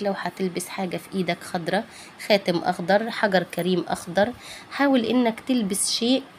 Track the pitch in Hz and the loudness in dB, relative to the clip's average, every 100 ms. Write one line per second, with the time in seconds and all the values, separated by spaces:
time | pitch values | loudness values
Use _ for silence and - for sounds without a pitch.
0 | 202 190 180 - 190 175 - - 190 170 | -2 -2 -6 -4 -4 -4 -8 -6 -6 -6
1 | - 190 175 175 - 180 165 190 226 - | -6 -4 -2 -4 -4 -6 -2 -2 -2 -14
2 | - - - 202 190 170 180 180 175 202 | -20 -16 2 2 2 0 0 -2 2 2
3 | 226 - 214 185 170 - 175 180 - 180 | 2 0 2 2 0 -2 0 0 0 -6
4 | - 170 214 247 - - - - 285 262 | -2 0 0 -2 -14 -18 -12 0 4 4
5 | 220 247 233 226 - 254 196 196 - - | 4 2 2 0 -2 0 0 -2 -2 0
6 | 226 262 - | 2 2 0